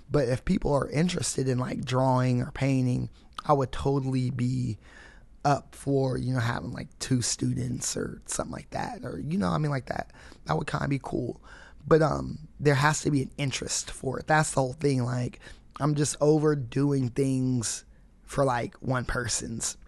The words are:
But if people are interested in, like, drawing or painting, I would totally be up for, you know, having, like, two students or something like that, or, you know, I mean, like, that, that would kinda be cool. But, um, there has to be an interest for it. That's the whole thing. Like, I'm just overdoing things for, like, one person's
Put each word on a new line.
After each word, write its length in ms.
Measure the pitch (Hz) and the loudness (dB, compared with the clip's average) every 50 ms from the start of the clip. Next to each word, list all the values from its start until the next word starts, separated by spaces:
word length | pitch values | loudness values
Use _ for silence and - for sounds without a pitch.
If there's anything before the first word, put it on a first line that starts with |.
| - - | -4 0
But 180 | 139 147 131 117 | 2 2 2 2
if 160 | 127 120 - | 0 0 2
people 280 | - 185 - - - | 0 0 2 2 2
are 160 | 143 135 - - | 2 2 0 0
interested 600 | - 143 170 180 180 175 - - - - 135 131 | 2 2 2 2 0 -2 -2 -2 -2 0 0 0
in, 100 | 127 123 | 0 0
like, 260 | 127 208 - - 117 | -2 -2 -4 -6 -4
drawing 580 | 123 127 127 131 131 127 127 127 127 123 123 | 0 2 2 4 4 4 4 4 2 2 2
or 80 | 123 - | 0 -2
painting, 580 | - - 135 139 135 131 127 123 123 127 123 117 - - - - - - - | -2 -2 0 2 2 2 2 2 0 0 -2 -4 -8 -14 -20 -18 -16 -4 2
I 60 | - | 2
would 180 | 151 139 131 123 | 4 4 2 0
totally 600 | - - - 139 139 143 131 131 131 131 127 123 | -2 -2 0 2 2 2 0 0 0 0 0 0
be 480 | 127 120 123 123 131 127 127 123 107 - - - - - - - - - - - - - - | 0 0 0 0 0 0 -2 -2 -4 -6 -10 -18 -20 -20 -20 -20 -20 -20 -20 -20 -8 -2 2
up 320 | 143 143 - - - - | 2 2 2 -2 -8 -18
for, 420 | - - 139 139 135 131 131 131 131 | -8 -2 0 2 2 2 0 0 -2
you 160 | 123 123 127 | -2 0 0
know, 60 | 131 | 0
having, 320 | 110 117 - - - - | 0 0 0 -2 -4 -8
like, 160 | - - - - - - | -8 -10 -12 -12 -12 -8
two 240 | - - 131 123 | -2 0 0 2
students 760 | 110 - - - - 127 123 123 123 123 123 - - - - | 2 0 -2 -2 -2 -2 -2 -2 -2 -4 -4 -4 -4 -4 -4
or 240 | - - - - - - | -4 -6 -6 -8 -10 -10
something 260 | - - - - - | -6 -6 -4 -4 -6
like 180 | - - - - | -8 -10 -10 -8
that, 340 | - - - - - - - | -6 -6 -6 -6 -8 -10 -10
or, 160 | 123 - - | -8 -8 -6
you 180 | - 143 170 202 | -6 -4 -2 0
know, 100 | 190 175 | 0 2
I 100 | 170 156 | 2 2
mean, 120 | 151 147 | 0 0
like, 160 | 143 131 - | -2 -2 -4
that, 260 | - - - - - - - - - - - - | -4 -4 -6 -6 -8 -12 -20 -20 -20 -20 -8 -4
that 120 | - 151 160 | -2 -2 -2
would 80 | 160 | -2
kinda 220 | - - 143 139 139 | -2 -4 -2 0 0
be 120 | 143 131 | -2 -2
cool. 400 | - - - - 123 117 - - - - - - - - - - - | -2 -4 -4 -2 -2 -4 -6 -10 -14 -20 -20 -20 -20 -20 -20 -8 2
But, 160 | 147 165 156 | 6 6 6
um, 460 | 156 147 143 139 131 131 - - - - - - | 6 4 2 0 -2 -6 -8 -10 -12 -16 -8 0
there 160 | 135 147 143 | 2 4 4
has 260 | 131 143 151 151 - | 6 4 4 2 2
to 100 | - - | 0 0
be 100 | 151 135 | 0 0
an 80 | 131 - - - | 0 -2 -4 -4
interest 540 | 143 135 - - - - - - - - | -4 -4 -4 -4 -6 -4 -4 -6 -6 -8
for 260 | - - - - - - | -10 -8 -6 -6 -6 -4
it. 80 | 151 | 0
That's 240 | - 156 156 156 - | 2 4 4 4 2
the 100 | - 143 | 0 0
whole 120 | 135 127 127 | 0 0 0
thing. 300 | - - 147 135 127 120 | 0 0 2 2 2 0
Like, 340 | 117 127 123 123 - - - - - - - - - - - | 0 -2 -2 -2 -4 -6 -10 -16 -20 -20 -20 -20 -16 -8 -2
I'm 160 | 131 147 147 | -2 0 2
just 220 | 143 151 - - - | 2 0 0 0 2
overdoing 880 | 147 151 156 156 147 156 151 147 127 117 - 135 143 143 143 135 131 120 | 4 4 4 6 4 2 2 0 -2 -2 0 0 2 2 2 2 0 0
things 760 | - - 139 135 131 131 127 127 127 123 107 - - - - - - - - - - - | 0 0 0 2 2 2 2 2 0 0 0 -2 -6 -8 -10 -16 -20 -20 -20 -20 -20 -20
for, 220 | - - - - 139 | -16 -6 -2 0 0
like, 300 | 131 123 120 117 - - - | 2 0 0 -2 -6 -8 -6
one 240 | - 123 131 127 117 | -4 -2 -2 -2 -2
person's 720 | - - 127 120 110 - - - - 113 113 - - - - - | -2 -2 -2 -2 -2 -4 -4 -6 -6 -6 -6 -6 -8 -8 -10 -8